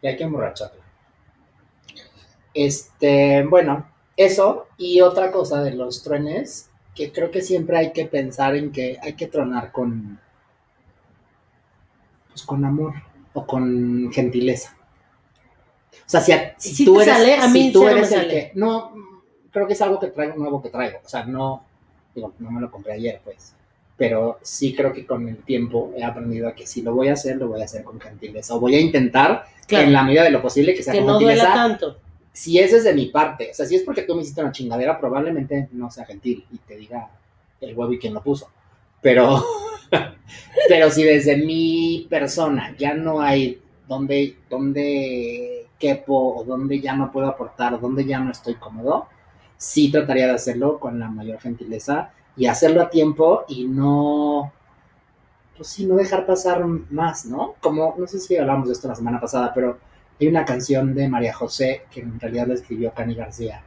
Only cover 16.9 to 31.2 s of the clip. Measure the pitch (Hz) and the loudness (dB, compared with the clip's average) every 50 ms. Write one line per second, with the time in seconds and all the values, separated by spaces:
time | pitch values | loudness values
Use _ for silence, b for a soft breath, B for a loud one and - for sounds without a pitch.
16.9 | 185 202 208 208 254 233 226 247 285 285 254 247 247 262 269 262 - 190 196 214 | 8 8 8 6 6 6 6 6 6 6 6 6 6 6 6 6 8 8 8 8
17.9 | 208 208 208 190 214 190 175 170 156 151 143 - - 190 208 226 226 226 226 - | 6 4 4 4 2 2 2 0 -2 -2 -4 -4 -4 -2 0 0 0 -2 -6 -8
18.9 | - 214 202 190 190 - _ _ _ _ _ _ _ 202 202 196 202 - 208 196 | -18 -20 -20 -20 -20 -20 _ _ _ _ _ _ _ -4 -2 -2 0 0 2 0
19.9 | 190 - - - - 147 151 151 156 156 147 147 139 135 135 - - 123 127 110 | 0 -2 -2 -6 -4 -4 -6 -6 -4 -6 -6 -6 -6 -6 -8 -10 -6 -6 -6 -6
20.9 | 101 - _ - - 123 110 120 131 131 135 135 131 127 _ _ _ _ _ _ | -6 -12 _ -12 -10 -10 -8 -8 -6 -6 -4 -6 -6 -8 _ _ _ _ _ _
21.9 | _ _ _ _ _ 123 110 101 _ _ 117 113 117 120 120 117 - 98 101 107 | _ _ _ _ _ -14 -14 -14 _ _ -12 -10 -8 -8 -8 -10 -12 -14 -12 -12
22.9 | 107 107 113 117 107 - _ 104 98 _ _ - _ _ _ _ _ _ _ _ | -10 -8 -8 -8 -8 -8 _ -20 -20 _ _ -20 _ _ _ _ _ _ _ _
23.9 | _ _ 127 113 113 110 113 117 117 - _ - - - 143 135 135 - 147 135 | _ _ -2 0 0 0 -2 -2 -4 -6 _ -14 -8 -4 -4 -4 -2 0 -2 -2
24.9 | 131 - - - 131 120 117 113 113 - - - 135 120 120 117 - 117 - - | -2 -6 -8 -8 -6 -6 -6 -10 -10 -14 -6 -4 -4 -2 -2 -2 -4 -4 -4 -4
25.9 | - 123 120 117 113 117 117 117 113 113 117 113 - - - - - 123 113 117 | -8 -8 -8 -8 -8 -8 -8 -8 -6 -6 -6 -8 -8 -10 -16 -12 -12 -8 -6 -2
26.9 | 117 127 131 139 143 143 - 135 135 135 131 117 110 107 107 - - 107 - 107 | -2 0 0 0 0 -2 -4 -6 -6 -4 -6 -6 -6 -8 -10 -10 -12 -14 -16 -14
27.9 | 110 113 - - - - - 107 107 107 104 - 120 117 120 123 139 151 160 165 | -20 -20 -20 -20 -20 -18 -18 -14 -14 -14 -10 -8 -4 -2 2 4 4 4 4 4
28.9 | 139 143 127 120 - 131 139 165 220 233 b b b b b - 208 202 147 143 | 2 2 0 2 4 4 4 4 2 0 b b b b b 0 4 4 6 6
29.9 | 139 135 135 135 139 156 165 165 143 - - 123 - 139 143 170 185 185 - - | 6 6 6 4 6 6 6 6 4 2 0 0 2 2 2 2 2 0 -2 -2
30.9 | 208 202 196 202 208 214 | 0 2 4 4 4 6